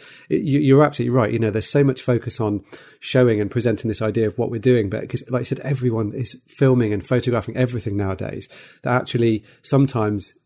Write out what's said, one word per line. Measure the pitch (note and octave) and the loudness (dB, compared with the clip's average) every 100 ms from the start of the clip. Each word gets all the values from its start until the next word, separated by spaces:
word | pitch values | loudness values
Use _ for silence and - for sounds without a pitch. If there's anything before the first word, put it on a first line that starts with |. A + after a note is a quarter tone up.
| - - - | -20 -16 -4
it, | - | -2
you, | D3+ C#3+ | 0 2
you're | C3+ C3+ | 6 6
absolutely | D3 C#3+ A#2+ | 6 2 0
right. | B2+ A2 | 2 2
You | A#2 | 0
know, | A2 | 0
there's | G#2+ - | -2 0
so | C#3+ | 2
much | C#3+ B2+ | 2 0
focus | - A#2 A#2 - | 0 -2 -2 -4
on | G#2+ G#2 - - - _ | -2 -4 -8 -20 -20 _
showing | - C3 B2 G#2 | -2 2 4 2
and | G2+ | -2
presenting | A#2+ A#2+ G#2+ A2+ | -2 0 -2 -4
this | G2+ | -2
idea | A2 G#2+ | -2 0
of | G#2+ - | 0 -2
what | A2+ | -4
we're | A2+ | 0
doing, | B2+ B2 G2+ | 2 2 2
but | G#2+ - | -4 -6
'cause, | C3 - | -8 -4
like | B2 | -4
I | |
said, | A2 B2+ | -4 -6
everyone | C#3+ C3 B2 A2+ G#2 | -4 -2 -2 -2 -4
is | G#2+ A#2+ - - | -6 -8 -10 -10
filming | - C3+ B2 A2 | 0 2 4 2
and | G#2 | -2
photographing | - B2 A#2+ A#2 A2+ | -2 -2 0 -2 -2
everything | A2+ B2+ A#2+ G#2 G2+ | -2 -2 -2 -4 -4
nowadays, | G2 F#2+ G2 - - - - _ | -4 -4 -8 -10 -12 -16 -20 _
that | B2+ B2 | -2 -2
actually | - A#2+ A#2 G#2+ - _ | -2 0 2 0 -4 _
sometimes | - C3+ C#3 A#2+ G#2+ G#2 - _ | 0 2 2 2 0 -2 -8 _